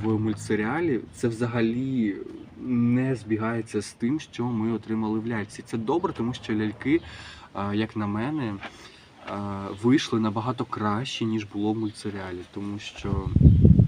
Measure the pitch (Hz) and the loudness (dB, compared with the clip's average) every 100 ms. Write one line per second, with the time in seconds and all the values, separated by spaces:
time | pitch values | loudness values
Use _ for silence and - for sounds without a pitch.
0 | 110 107 110 104 - 107 107 147 175 110 | 0 0 0 -2 -2 0 0 0 0 -2
1 | - - 123 113 117 117 113 120 131 131 | -4 -4 -2 0 -2 0 0 0 -2 0
2 | 107 95 - - - - 123 123 120 123 | 0 -2 -8 -14 -16 -10 -2 2 4 4
3 | 131 123 107 110 110 117 107 107 - - | 2 -2 -2 0 0 -2 -2 -4 -4 -4
4 | 117 151 - - 123 113 110 110 110 110 | -2 -2 -6 -4 -2 0 0 -2 -2 -2
5 | 107 110 113 113 98 - - 117 113 165 | 0 -2 -2 -4 -6 -12 -8 -4 0 0
6 | 185 135 120 123 - 107 107 107 135 165 | 0 -2 -4 -4 -4 -2 -2 -2 0 0
7 | - - - - - 98 101 104 110 110 | 0 -16 -16 -18 -12 -6 -2 0 -2 -2
8 | 104 107 127 156 117 98 101 - - - | -2 -2 -2 -2 -4 -6 -10 -16 -20 -20
9 | - - - 101 101 98 98 101 117 135 | -20 -18 -10 -6 -4 -6 -6 0 4 4
10 | - 117 110 104 117 120 - - 107 104 | 4 0 0 0 -4 -4 -4 -2 0 0
11 | 131 - 113 110 104 101 107 110 107 - | -4 -4 -2 -2 -4 -2 -2 0 -4 -6
12 | 104 98 92 90 87 101 101 104 - - | -10 -8 -8 -10 -10 -10 -8 -8 -12 -8
13 | 101 98 95 - - - - - | -2 -2 2 8 10 10 8 8